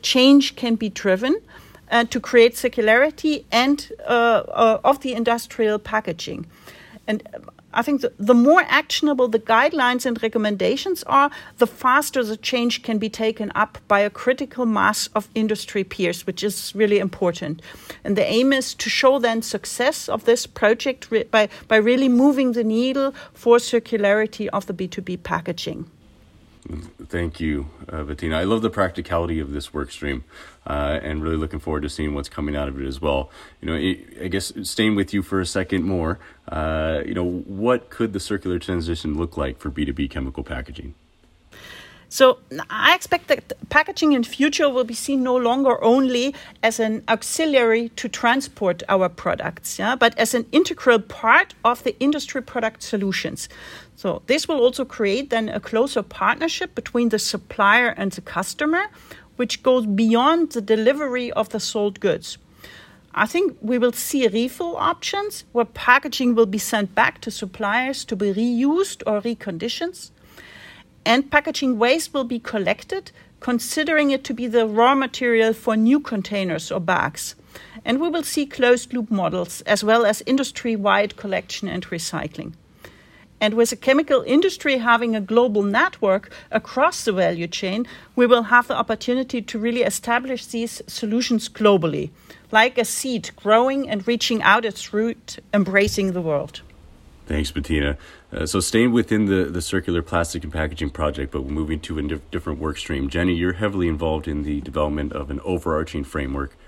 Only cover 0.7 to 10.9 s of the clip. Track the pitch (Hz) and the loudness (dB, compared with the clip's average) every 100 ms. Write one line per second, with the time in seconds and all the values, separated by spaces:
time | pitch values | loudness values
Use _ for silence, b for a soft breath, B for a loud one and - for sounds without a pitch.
0.7 | 226 220 - 202 185 254 415 - B B | -2 -4 -2 0 2 2 -2 -4 B B
1.7 | B - 233 240 247 - 240 233 - 247 | B 0 2 2 -2 2 6 6 4 -4
2.7 | - 214 233 302 302 311 294 - 226 262 | 0 4 4 4 0 -2 -2 0 2 2
3.7 | 294 - 453 - 240 233 220 - - 226 | 0 -4 -8 0 2 4 2 0 2 4
4.7 | 220 254 277 269 240 233 233 - - 220 | 4 2 2 0 -2 0 0 -2 -2 0
5.7 | 214 - 214 214 165 - - 165 B B | 0 -2 -4 -4 -8 -10 -12 -14 B B
6.7 | B B 208 - 214 - - - - _ | B B -12 -6 -6 -8 -18 -18 -20 _
7.7 | - 240 285 240 - 208 240 247 359 - | -4 0 0 -2 -2 4 6 8 6 6
8.7 | 277 - - 302 262 247 220 220 226 277 | 2 0 0 2 2 2 0 2 4 4
9.7 | 311 247 247 247 226 226 226 214 202 185 | 2 0 0 -2 -2 -2 0 0 0 0
10.7 | 277 381 | 0 -2